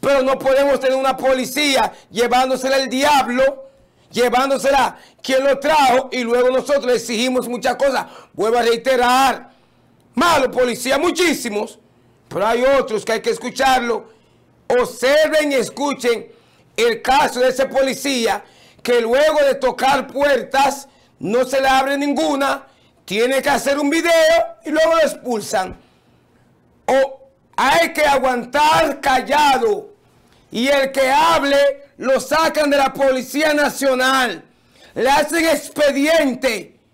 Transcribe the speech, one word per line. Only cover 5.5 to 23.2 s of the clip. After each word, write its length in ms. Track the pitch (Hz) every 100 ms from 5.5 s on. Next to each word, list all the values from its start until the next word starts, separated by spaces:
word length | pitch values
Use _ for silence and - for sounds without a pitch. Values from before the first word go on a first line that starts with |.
| 269
trajo, 520 | 285 311 269 247 262
y 100 | 254
luego 260 | 233 240 247
nosotros 380 | 254 - 285 247
le 80 | 240
exigimos 520 | - 226 254 254 226
muchas 300 | 240 254 240
cosas. 300 | 277 254 175 - -
Vuelvo 240 | - 202 240
a 60 |
reiterar, 880 | 233 233 233 262 247 254 269 214 - _ _ _ _ _ _
malos 360 | - 339 311 254
policías, 500 | - 247 233 254 277
muchísimos, 800 | 339 311 349 269 233 202 226 - _ _ _ _ _
pero 180 | - 202
hay 180 | 240
otros 420 | 254 277 - 214 -
que 80 |
hay 80 | 220
que 80 | 226
escucharlo. 800 | 220 247 - 262 254 240 220 - _ _ _ _ _ _
Observen 840 | 247 240 - 247 294 311 302 294
y 20 | 277
escuchen 720 | 214 - 285 269 240 226 - - _ _ _ -
el 240 | 233 226
caso 400 | - 262 294 247
de 80 | 254
ese 160 | 254 262
policía 800 | 262 269 262 277 262 226 196 - _ - _
que 200 | - 240
luego 380 | 226 254 311 302 277
de 100 | 262
tocar 520 | 254 - 262 269 -
puertas 800 | 262 285 262 208 269 277 254 - _ _ _
no 260 | 160 226 254
se 160 | 262
le 60 | 269
abre 300 | 262 269 277
ninguna, 680 | 285 285 320 277 277 277 - _ _ _ -
tiene 360 | 196